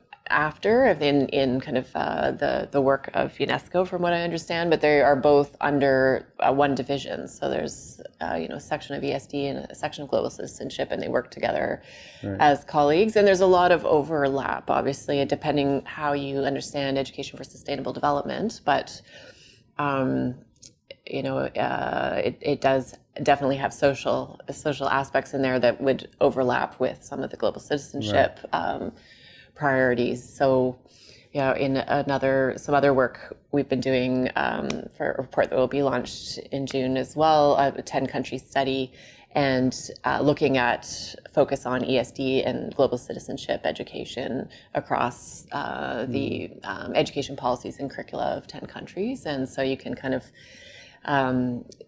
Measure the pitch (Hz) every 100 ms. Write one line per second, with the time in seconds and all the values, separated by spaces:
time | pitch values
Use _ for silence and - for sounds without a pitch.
0 | _ - - 151 151 - 190 233 262 160
1 | 147 143 135 139 135 127 - 123 127 -
2 | 156 - 135 - 143 131 - 143 135 135
3 | - - 135 - 135 - - 175 185 180
4 | 175 175 170 170 - 170 170 156 151 147
5 | 131 139 147 143 143 - 143 147 139 131
6 | 131 131 - - - 135 143 135 135 139
7 | - 87 - - - 135 - - - -
8 | - - - - - - - 151 - 143
9 | 139 139 - 143 139 131 139 - 151 -
10 | - - - - - - - - - -
11 | - - - - - - - - - -
12 | - - 104 95 151 139 - 151 147 156
13 | 220 214 202 190 185 180 175 170 - 151
14 | 143 160 139 135 - - - 135 135 139
15 | - 143 139 143 156 147 139 139 - -
16 | 151 143 139 139 135 139 131 143 139 135
17 | 131 - 139 - 139 - - 139 131 143
18 | 147 143 139 135 202 - - 139 - -
19 | - - - - - _ _ - 143 135
20 | 131 131 127 127 - _ - _ - -
21 | - 135 135 135 135 - 127 127 - 131
22 | 131 - - - - 143 135 135 123 -
23 | _ - 147 139 139 139 135 - 143 135
24 | 131 131 131 - - 143 156 135 135 135
25 | 139 - - 135 131 127 123 113 139 123
26 | - - 143 123 127 123 123 - - -
27 | - 139 131 - 104 - - 147 - 139
28 | 107 110 131 - - - - - - -
29 | - - - - - - 147 131 127 123
30 | 120 123 - - 139 131 127 123 _ _
31 | - - _ 147 135 - 139 135 - 143
32 | 143 135 135 135 131 - - 143 139 135
33 | 120 - - - _ 143 135 127 131 131
34 | 127 127 127 - 64 60 - - - -
35 | 151 - 131 - 110 - 127 139 143 127
36 | - - - - - 139 135 135 131 131
37 | 131 147 156 156 147 135 139 - - 143
38 | 131 139 123 135 - 139 135 135 127 -
39 | - - - - 139 131 127 - - -
40 | - 135 143 147 147 135 120 113 - -
41 | - - - - 135 135 123 127 123 127
42 | 120 - 135 131 - 123 - - 127 123
43 | - - - 139 - 135 - - - -
44 | - - 135 113 - - - 147 - 135
45 | 123 - - - - 139 - - 139 127
46 | 127 120 135 78 80 - - 95 82 90
47 | 151 - 135 139 123 123 - - 139 -
48 | - - 65 90 - - - - - -
49 | 214 262 - 139 131 - 135 135 - -
50 | 135 127 - - - - - - - -
51 | - 139 131 127 127 123 - -